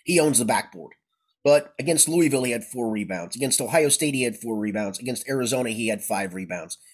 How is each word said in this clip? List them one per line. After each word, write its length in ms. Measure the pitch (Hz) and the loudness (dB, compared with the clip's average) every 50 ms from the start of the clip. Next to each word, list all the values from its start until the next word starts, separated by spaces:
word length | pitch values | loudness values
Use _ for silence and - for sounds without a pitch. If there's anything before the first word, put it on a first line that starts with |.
| - | -4
he 160 | - 175 170 | 0 2 4
owns 200 | 151 151 135 117 | 4 4 4 2
the 60 | 120 | 2
backboard. 480 | 107 - 98 - - - 87 78 - - _ _ _ _ _ _ _ _ _ - | 2 0 0 0 -4 -10 -18 -18 -18 -20 _ _ _ _ _ _ _ _ _ 4
But 300 | 139 147 147 147 - _ - | 6 6 6 4 2 _ -6
against 280 | 131 160 165 151 - 156 | -2 0 4 4 4 4
Louisville, 360 | 165 175 165 143 135 131 127 | 4 4 4 4 4 2 0
he 80 | 127 | 0
had 120 | 117 117 110 | -2 -2 -4
four 280 | - - 127 117 113 | -6 -6 -4 -2 -2
rebounds. 440 | 107 107 101 87 95 87 85 85 - | -2 -2 -4 -4 -4 -6 -6 -8 -6
Against 240 | 127 135 131 - - | -4 -2 0 0 0
Ohio 300 | 131 107 127 165 151 143 | 0 2 2 4 4 4
State, 240 | 139 - 156 151 139 | 2 2 0 0 0
he 80 | 131 | 0
had 160 | 127 120 110 - | 0 -2 -2 -4
four 220 | - 117 110 107 | -6 -6 -4 -2
rebounds. 400 | 104 107 98 107 107 98 95 - | -2 -2 -2 -2 -4 -4 -6 -8
Against 280 | 120 127 123 - - - | -6 -6 -6 -6 -6 -4
Arizona, 440 | 135 135 123 113 135 127 123 117 | -4 -2 -2 0 0 0 -2 -2
he 160 | 110 113 117 110 | -2 -2 -2 -2
had 160 | 110 101 - | -2 -2 -4
five 320 | - 107 95 98 92 87 | -4 -4 -2 -4 -4 -6
rebounds. 420 | 95 92 82 90 87 80 87 - - _ - | -8 -8 -8 -8 -10 -10 -12 -14 -16 _ -20